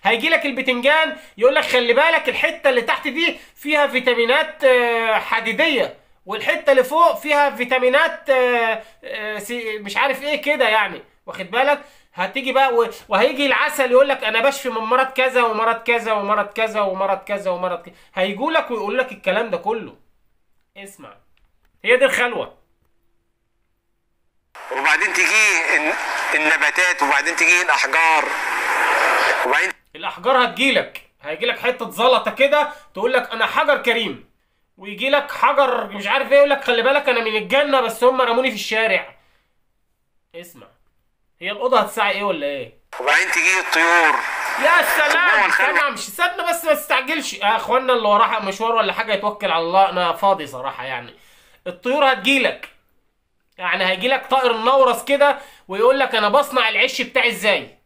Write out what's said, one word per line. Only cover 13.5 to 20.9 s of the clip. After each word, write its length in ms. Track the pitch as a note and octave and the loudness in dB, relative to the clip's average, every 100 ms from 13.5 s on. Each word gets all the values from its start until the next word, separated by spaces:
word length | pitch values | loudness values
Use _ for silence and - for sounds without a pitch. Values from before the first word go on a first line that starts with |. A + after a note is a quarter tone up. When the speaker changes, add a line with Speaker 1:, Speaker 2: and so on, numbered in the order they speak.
| A3+ D4 D4 B3+ | 2 0 0 2
Speaker 1:
يقولك: 320 | B3 C#4 C4+ | 4 4 2
"أنا 180 | A3 A3 | 0 2
بشفي 280 | C4+ C4+ B3+ | 0 0 -6
من 120 | A3+ | -6
مرض 240 | A3 B3+ C4 | 0 0 0
كذا 380 | - B3+ B3 | 0 0 2
ومرض 400 | A#3 G#3+ A3+ A3+ | 0 0 0 -2
كذا 280 | - A#3 A3+ | -2 -2 0
ومرض 340 | G#3+ G3+ G#3 G3+ | -2 0 -2 -2
كذا 360 | - A3 G#3+ | -4 -2 -2
ومرض 360 | G3 F#3 G3 F#3+ | -2 -2 -2 -2
كذا 340 | - G3+ F#3 | -4 -6 -4
ومرض 300 | F3 F3+ F3 | -4 -4 -6
كذا". 120 | - - _ - | -10 -20 _ -4
هيجولك 560 | F#3+ G3+ D4 D#4+ C#4+ | -4 -2 0 0 -2
ويقولك 400 | A3+ G3+ A#3+ B3+ | -6 -4 -4 -4
الكلام 380 | G3+ F#3+ G3 A3+ | -4 -2 -2 -2
ده 80 | F3 | -4
كله. 380 | G3 A3+ D#3 - _ _ _ _ _ _ _ - | -4 -6 -8 -20 _ _ _ _ _ _ _ -20
اسمع، 360 | G3 | -20